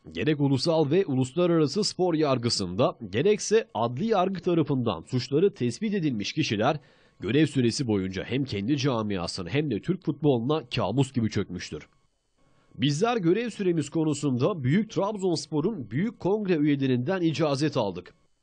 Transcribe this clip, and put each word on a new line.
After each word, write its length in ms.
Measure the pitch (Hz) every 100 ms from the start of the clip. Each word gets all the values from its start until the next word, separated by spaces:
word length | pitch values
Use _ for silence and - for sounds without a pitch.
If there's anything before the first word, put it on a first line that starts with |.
| -
gerek 280 | 82 123 147
ulusal 500 | 139 135 131 160 147
ve 160 | 175 190
uluslararası 760 | 127 127 175 175 165 147 202
spor 300 | 202 - 185
yargısında 840 | 156 147 127 117 - 92 92 156 - 101
gerekse 580 | 101 180 214 - 220 220
adli 320 | 107 120 123 220
yargı 340 | 202 180 185
tarafından 640 | 185 160 143 131 113 82
suçları 520 | - 127 127 139 196
tespit 400 | - 120 117 220
edilmiş 380 | 202 151 113 98
kişiler 480 | 156 135 101 120 156 - _ _ -
görev 260 | 90 135 151
süresi 400 | 135 120 110 127
boyunca 380 | 101 95 92
hem 200 | - 123
kendi 320 | 131 101 101 147
camiasını 720 | 139 117 107 95 87 - 85
hem 220 | 131 156
de 100 | 101
Türk 240 | - 185
futboluna 580 | - 147 151 123 123 156 127
kabus 380 | - 95 120 127
gibi 180 | 123 110
çökmüştür. 580 | 110 92 90 - 76 - _ _ _ _ _ _ _ _
Bizler 420 | - 147 143 226 240
görev 340 | 165 196 240
süremiz 400 | - 185 165 143
konusunda 720 | 170 156 143 147 123 156 185
Büyük 260 | 123 180 220
Trabzonspor'un 1000 | - 196 214 190 156 - 156 175 202 107
Büyük 300 | 123 220 -
Kongre 360 | 175 214 196 170
üyelerinden 640 | 151 143 135 123 127 190
icazet 540 | 165 135 156 139 165 139
aldık. 380 | 104 90 - _ _ _